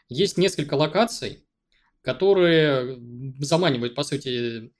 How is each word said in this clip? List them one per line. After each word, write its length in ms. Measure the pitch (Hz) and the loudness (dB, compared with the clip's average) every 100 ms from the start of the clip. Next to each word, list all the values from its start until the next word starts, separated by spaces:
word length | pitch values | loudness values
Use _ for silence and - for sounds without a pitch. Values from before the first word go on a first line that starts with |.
| _ | _
Есть 300 | 127 196 - | -2 0 2
несколько 360 | 185 - 143 | 0 0 -4
локаций, 720 | 143 151 185 233 - 107 - _ _ _ _ _ _ | 0 0 2 0 -2 -10 -12 _ _ _ _ _ _
которые, 920 | - - 190 190 175 165 151 135 123 127 | -8 0 2 4 6 6 4 2 -2 -8
м, 400 | 120 120 135 131 | -14 -12 -12 -8
заманивают, 540 | 143 165 180 127 120 120 | 0 2 2 0 -2 -4
по 80 | |
сути, 680 | 143 143 135 123 120 113 117 | -6 -6 -4 -4 -4 -6 -14